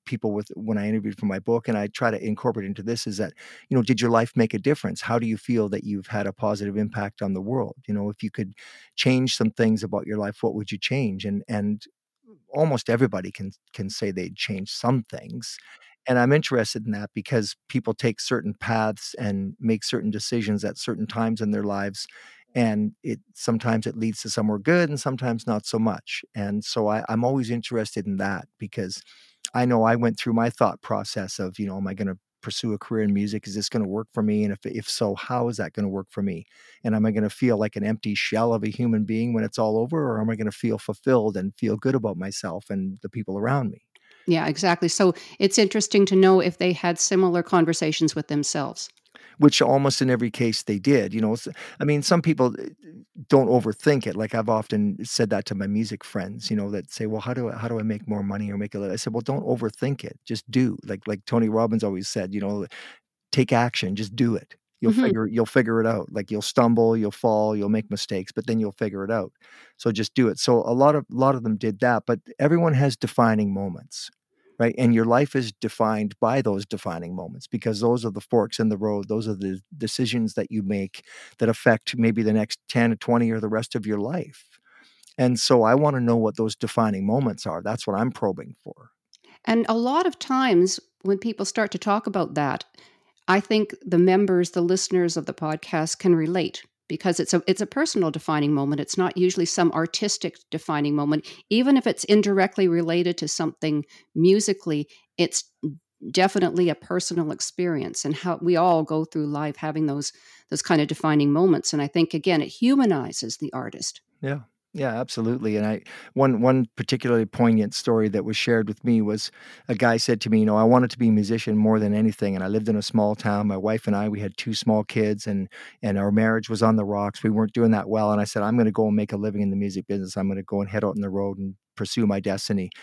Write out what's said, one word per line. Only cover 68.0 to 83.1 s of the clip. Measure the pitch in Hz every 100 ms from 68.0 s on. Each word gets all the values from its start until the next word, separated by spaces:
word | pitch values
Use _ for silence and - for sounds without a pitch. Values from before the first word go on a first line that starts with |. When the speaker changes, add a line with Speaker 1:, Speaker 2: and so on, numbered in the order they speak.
| - 98 95
Speaker 1:
but | - 110
then | 113
you'll | 107
figure | - 107 98
it | 98
out. | 113 92 _ _ - - _
So | 151
just | 104 107
do | - 117
it." | 143
So | - 117
a | 110
lot | 123 143
of, | 151 127
a |
lot | 120 135
of | 131
them | 113 107
did | 113 101
that, | 123 113 -
but | 117 - -
everyone | 143 170 165
has | 135 139 120
defining | 117 - 117 107 101
moments, | 98 98 - - - - _ _ _ _ -
right? | 117 -
And | 120
your | 113
life | 113 120 143 139
is | 113
defined | - 113 - 110 107 107 -
by | 113 135
those | 110 98 98
defining | 101 101 85 87
moments | 90 85 87 -
because | 117 113 104
those | 117 120
are | 113
the | 101
forks | - 120 101 -
in | 113
the | 101
road. | 107 104 98
Those | 110 110
are |
the | 98 98 95 - 151
decisions | 110 - 120 120 110
that | - 98
you | 110
make | 98 101 98 - - - - _
that | 113
affect | 110 123 113 - 123
maybe | 113 110
the | 110
next | 107 107 - -
ten | 120 117
or | 110
twenty | -